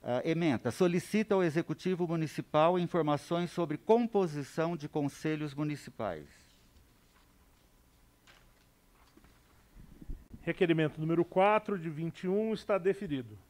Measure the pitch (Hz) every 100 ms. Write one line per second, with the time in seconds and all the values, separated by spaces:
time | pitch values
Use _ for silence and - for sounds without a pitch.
0 | - 123 160 165 170 117 120 - 180 170
1 | - 208 214 196 175 151 160 156 - 185
2 | 175 165 156 - 143 151 160 180 175 180
3 | 151 147 - 170 175 - 170 147 - 226
4 | 233 202 185 147 135 - 160 170 147 160
5 | 143 - 156 156 151 139 151 147 - -
6 | 110 82 71 - - _ - _ _ _
7 | _ _ _ _ _ _ _ _ _ _
8 | _ _ _ - - _ _ _ _ _
9 | _ - - - _ - _ - - -
10 | - - - - - 165 175 160 151 -
11 | 156 165 170 185 196 214 214 202 165 151
12 | 165 - 185 196 220 214 - 196 175 196
13 | 202 143 117 107 -